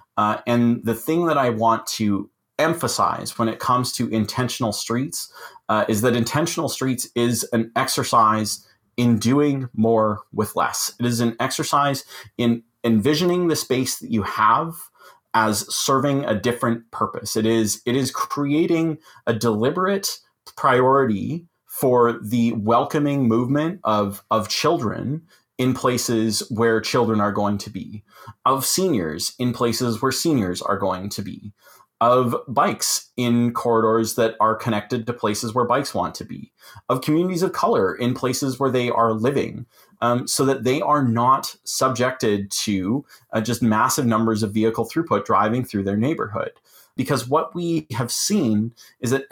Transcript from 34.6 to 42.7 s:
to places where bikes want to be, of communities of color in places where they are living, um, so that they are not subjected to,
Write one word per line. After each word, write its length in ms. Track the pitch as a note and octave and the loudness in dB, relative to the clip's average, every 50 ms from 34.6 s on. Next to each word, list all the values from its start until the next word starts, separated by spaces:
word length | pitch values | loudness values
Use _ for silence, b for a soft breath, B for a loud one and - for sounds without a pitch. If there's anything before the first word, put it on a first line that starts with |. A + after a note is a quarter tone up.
| - A#2+ G#2+ G#2 - - C3 A#2 A2 | -2 -2 -2 -2 -2 -4 -4 -4 -4
to 80 | A#2+ A#2+ | -6 -6
places 400 | - - G#2+ G#2+ - - A#2 G#2+ | -4 -2 -2 -2 -2 -4 -4 -2
where 120 | B2+ A#2+ | -2 0
bikes 280 | - B2 C#3 C#3+ - - | 2 0 0 0 -2 -4
want 220 | G2 F2+ E2 - | -4 -4 -4 -6
to 100 | - - | -10 -12
be, 280 | - - - - - B B B B B B B - | -14 -14 -14 -16 -18 B B B B B B B -4
of 120 | B2+ C3+ | -4 -2
communities 420 | - - D3+ E3 F3+ F#3 F#3 E3 F#3 | 0 0 2 2 2 0 0 -2 -2
of 100 | F3+ - | -2 -2
color 400 | - - F#3 G#3 B2+ G2 F#2 D#2+ | -2 0 0 2 2 2 0 0
in 220 | - B2 B2 B2+ | -2 -2 -2 -2
places 460 | - - B2+ B2 - D3 C3+ C3 - | -2 -2 -2 -2 -2 -2 -4 -2 -2
where 100 | C#3 C3+ | 0 0
they 180 | B2 B2+ B2 B2 | 0 0 0 0
are 240 | - - A#2 A2+ A2 | 2 2 2 2 2
living, 540 | A2 A2 C3+ D3 B2 - - - - A#2+ b b b b b b _ | 2 0 0 0 0 -2 -2 -6 -10 -14 b b b b b b _
um, 280 | A#2 A#2+ A#2+ B2 - - | 0 0 0 0 0 -2
so 160 | - - C#3 | -2 0 2
that 180 | C3+ C3+ - A2 | 2 2 2 0
they 180 | B2+ C3 D#3 | 0 0 0
are 220 | F#3 D3+ D3 D3 C3+ | 2 2 2 2 2
not 540 | A#2+ A2+ A#2 A#2+ B2+ C3 C3+ - - - - _ | 2 2 2 4 4 4 2 0 -4 -12 -12 _
subjected 880 | - - - C3 C3 B2 A2+ B2 B2+ C3 - - A2 G#2 G2+ G2+ G2 - | -8 -4 0 0 0 2 2 0 0 0 0 0 0 2 0 -2 -4 -6
to, 520 | - - A2 | -4 -2 -2